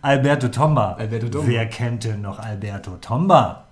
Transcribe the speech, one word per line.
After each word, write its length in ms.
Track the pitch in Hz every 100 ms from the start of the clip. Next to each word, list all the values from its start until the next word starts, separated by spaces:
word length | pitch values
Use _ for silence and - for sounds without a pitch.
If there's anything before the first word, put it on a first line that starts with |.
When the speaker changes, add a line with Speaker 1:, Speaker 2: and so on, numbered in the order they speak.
Speaker 1:
Alberto 460 | 143 139 139 143 123
Tomba. 460 | - 156 143 98
Speaker 2:
Alberto 340 | 90 110 113 117
Tomba. 180 | 139 104
Speaker 1:
Wer 200 | 117 113
kennt 340 | - 117 117
denn 180 | 113 107
noch 180 | 101 95
Alberto 560 | 110 101 104 98 - 90
Tomba? 640 | - 120 185 165 98 - -